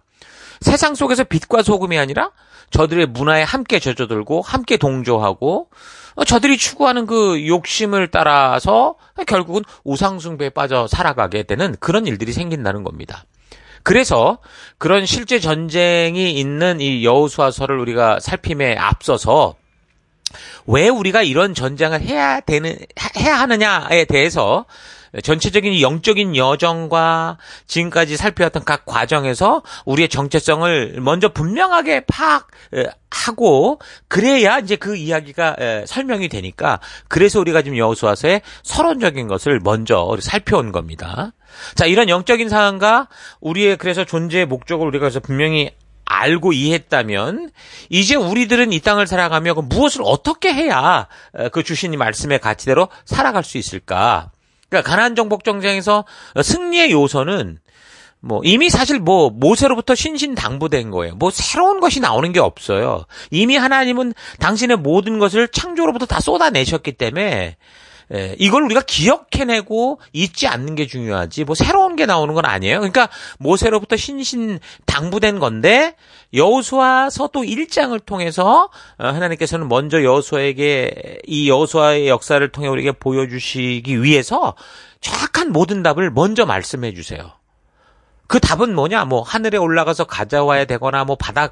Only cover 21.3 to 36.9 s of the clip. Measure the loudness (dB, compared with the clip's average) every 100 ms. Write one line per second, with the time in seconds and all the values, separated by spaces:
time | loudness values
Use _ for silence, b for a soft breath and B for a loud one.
21.3 | 2 0 -2 -6 -2 -2 -2 -4 -2 0
22.3 | 0 -2 -2 -2 -8 -14 -12 -8 -2 0
23.3 | 2 2 2 2 0 2 2 4 2 2
24.3 | 2 2 0 -2 B B B B -8 -2
25.3 | -2 0 0 0 2 2 2 0 2 0
26.3 | 2 2 2 0 -2 -2 0 2 0 -4
27.3 | -8 B B -8 -4 -2 0 0 0 -2
28.3 | 0 0 0 -2 -4 -2 -4 0 0 -2
29.3 | 0 2 2 B B -4 0 0 -2 -2
30.3 | 0 0 0 2 0 -2 -4 -2 0 0
31.3 | 0 -4 0 2 2 0 -2 -2 -2 0
32.3 | 0 -2 -20 -8 -4 -4 -8 _ -8 -6
33.3 | 0 4 4 4 0 B B -4 0 2
34.3 | 4 4 2 -2 -4 -4 -6 -4 -4 -4
35.3 | -2 -2 -2 -4 -4 -6 -6 -4 -4 -4
36.3 | -6 -10 -4 -2 -2 B